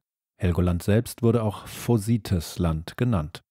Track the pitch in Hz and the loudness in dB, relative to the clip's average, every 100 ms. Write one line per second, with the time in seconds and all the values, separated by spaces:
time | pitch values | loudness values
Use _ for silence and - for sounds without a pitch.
0 | _ _ _ - 90 85 90 87 - 107 | _ _ _ -2 0 2 2 0 2 2
1 | 120 - 117 117 107 - - - - 113 | 0 0 2 2 0 -4 -10 -6 0 2
2 | 107 117 - 90 - - 85 80 - - | 2 -2 0 -2 -2 -2 0 0 -4 -4
3 | 123 95 76 - _ | 0 0 -2 -10 _